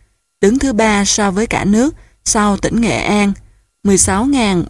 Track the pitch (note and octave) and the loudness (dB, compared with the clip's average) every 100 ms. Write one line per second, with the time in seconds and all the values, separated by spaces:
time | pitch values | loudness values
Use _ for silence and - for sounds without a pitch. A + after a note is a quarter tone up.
0 | _ _ _ _ G3 C4 C4+ G#3+ A3 G3+ | _ _ _ _ 0 2 0 2 2 2
1 | G3 - G3+ F#3 A#3 - F#3+ G#3+ C#4 - | 0 0 -2 -2 -4 -2 0 2 0 -2
2 | - _ - A3+ G#3 G3 - A3 A3 A#2 | -16 _ -4 0 0 0 -2 -2 -2 -2
3 | - G#3 G3+ F#3+ - _ _ _ G3+ F#3+ | -2 0 0 -2 -10 _ _ _ 0 0
4 | - F#3+ C4+ C#4 G#3+ F3 | 0 0 0 0 0 0